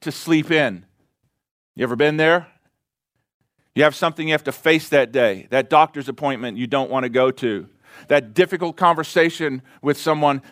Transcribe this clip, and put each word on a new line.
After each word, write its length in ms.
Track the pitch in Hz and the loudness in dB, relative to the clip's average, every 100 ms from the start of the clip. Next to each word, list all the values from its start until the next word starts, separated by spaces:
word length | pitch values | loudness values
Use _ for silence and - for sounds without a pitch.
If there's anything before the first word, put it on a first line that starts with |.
to 100 | 156 | -12
sleep 400 | - 165 160 156 | -10 0 0 2
in. 360 | 160 127 90 - _ _ _ _ _ _ _ _ - | 0 0 -4 -14 _ _ _ _ _ _ _ _ -6
You 60 | |
ever 140 | 123 120 | -4 0
been 200 | 151 156 | 0 2
there? 300 | 160 175 156 _ _ _ _ _ _ _ _ _ _ _ _ | 2 2 -2 _ _ _ _ _ _ _ _ _ _ _ _
You 100 | 131 | 0
have 100 | 151 | 2
something 320 | - 165 156 156 | 2 -4 -4 -2
you 60 | |
have 120 | 151 | -2
to 80 | 139 | -4
face 360 | - 160 160 - | -2 0 0 2
that 240 | 143 117 | 0 2
day, 340 | 127 117 95 - | 0 0 0 -4
that 180 | 131 117 | -4 2
doctor's 400 | 156 156 143 135 | 2 2 -2 -12
appointment 480 | 120 143 123 123 117 | -6 -6 -6 -8 -8
you 100 | 120 | -4
don't 240 | 139 - | -4 -2
want 140 | 131 | -4
to 60 | 123 | -2
go 200 | 127 131 | 2 0
to, 360 | 127 120 98 - _ _ - - | 0 -4 -4 -8 _ _ -18 0
that 260 | 143 110 | 0 2
difficult 460 | 113 180 175 175 - | 0 0 -2 -6 0
conversation 800 | 175 160 156 175 165 165 151 131 - _ | 0 2 0 2 2 0 -6 -6 -12 _
with 160 | 143 143 | -4 -2
someone 420 | 160 151 147 135 - | -2 0 0 -2 -6